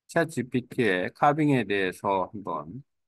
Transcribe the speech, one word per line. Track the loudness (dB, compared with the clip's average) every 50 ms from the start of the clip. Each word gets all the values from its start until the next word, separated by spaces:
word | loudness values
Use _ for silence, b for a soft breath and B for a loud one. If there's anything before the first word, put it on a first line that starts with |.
| _
챗지피티의 | -4 0 0 0 0 -2 -6 -4 -2 -4 -4 -4 -4 -2 0 2 2 2 2 0 -4 -2
카빙에 | 2 2 4 4 4 4 4 4 2 2
대해서 | 0 0 0 0 -2 -2 -2 -2 0 0 0 -2 -4 -8
한번 | -10 -10 -8 -8 -8 -10 -12 -14 -16 -16 _ _ _ _